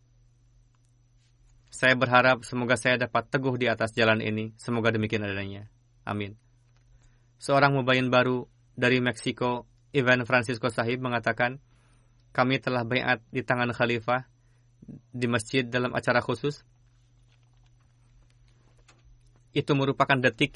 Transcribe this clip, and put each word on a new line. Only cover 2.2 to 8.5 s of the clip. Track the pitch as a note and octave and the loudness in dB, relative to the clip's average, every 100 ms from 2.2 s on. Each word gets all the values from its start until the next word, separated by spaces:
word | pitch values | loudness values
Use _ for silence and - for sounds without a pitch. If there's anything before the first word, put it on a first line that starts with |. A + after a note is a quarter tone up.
| B2+ B2 - | 6 2 -2
semoga | B2+ A#2+ B2 | -4 0 0
saya | B2+ B2 | 2 0
dapat | B2 A#2+ A2+ | 0 -2 -2
teguh | C#3+ C3+ B2 | -2 -2 0
di | A#2+ | 0
atas | A2+ A#2 | 0 -2
jalan | A#2+ A2 A2 | 2 2 2
ini. | A2 G#2+ A2 A2 | 0 -4 -6 -10
Semoga | - A#2+ A2+ A2 | -6 -2 0 0
demikian | G#2+ A2+ G#2 | -2 -2 -4
adanya. | G2 G2 G2+ G#2+ _ _ _ - | -6 -8 -12 -18 _ _ _ -10
Amin." | G#2 G2+ G#2+ _ _ _ _ _ - _ _ _ _ | -8 -8 -12 _ _ _ _ _ -20 _ _ _ _
Seorang | - C#3 C#3 C#3 | 0 4 4 2
mubayyin | B2+ B2+ B2+ | 2 2 4
baru | B2+ B2+ B2 - | 2 2 -2 -6